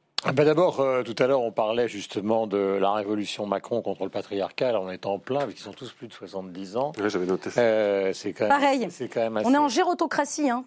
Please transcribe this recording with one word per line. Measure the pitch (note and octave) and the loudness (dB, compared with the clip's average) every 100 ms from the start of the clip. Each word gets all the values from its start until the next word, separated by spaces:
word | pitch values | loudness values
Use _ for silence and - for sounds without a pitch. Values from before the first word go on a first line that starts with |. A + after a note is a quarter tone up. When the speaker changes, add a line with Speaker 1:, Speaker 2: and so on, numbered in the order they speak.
| _ - | _ -8
Speaker 1:
Ah | - | -2
ben | C3 D3+ | 4 4
d'abord, | D#3 F3+ - | 6 4 4
euh, | C3+ B2+ | 2 2
tout | A#2 A2 | 0 0
à | C3 | 2
l'heure, | C3+ | 2
on | A2+ | 0
parlait | G#2 G#2+ A2+ A#2 | 0 0 2 0
justement | G2+ - G#2+ G2+ A2+ A2 | -2 -8 -4 0 0 2
de | G2+ | 2
la | G2 G2 G2 | 2 2 2
révolution | G#2+ G2+ G#2+ G2 - G2+ | 2 0 -2 -4 -4 -2
Macron | G2 - A#2 | -2 -2 -4
contre | G2+ F#2+ | -4 -6
le | F#2+ | -6
patriarcat. | G#2 - G2+ F2+ - C3 | -6 -6 -4 -4 -2 -2
Là, | A2 | -2
on | F#2 | -4
est | F#2 G2+ | -6 -6
en | G2 | -6
plein, | - C#3 | -4 -4
parce | C3 | -4
qu'ils | F2 | -8
sont | G#2 | -14
tous | F#2 B2+ | -14 -16
plus | - F2+ | -16 -18
de | |
soixante-dix | - F#2+ F#2+ F#2 F2+ F#2+ A2 | -16 -12 -10 -10 -10 -6 -4
ans. | C#3+ C3 | -4 -2
Speaker 2:
Ouais, | G#2 | -2
j'avais | F#2+ F2+ | 0 0
noté | F#2 - | -2 -2
ça. | B2+ | 2
Speaker 1:
Euh, | A#2 A2 G#2 G2 F#2+ | 2 4 2 2 0
c'est | F#2 G#2 | -2 -6
quand | - G#2+ | -2 2
même, | C#4 | 4
Speaker 3:
Pareil. | C#4 C4+ F#3+ | 4 2 -2
Speaker 1:
c'est | - A#2+ | -6 -6
quand | B2 | -2
même | A2+ A2 | -2 0
Speaker 3:
On | |
est | A3+ C#4 | 2 4
Speaker 1:
assez | |
Speaker 3:
en | D4 | 4
gérontocratie, | A#3 F4+ F4+ D#4+ - C#4+ - C#4+ | 2 2 2 0 0 -2 0 0
hein. | A#3+ | 0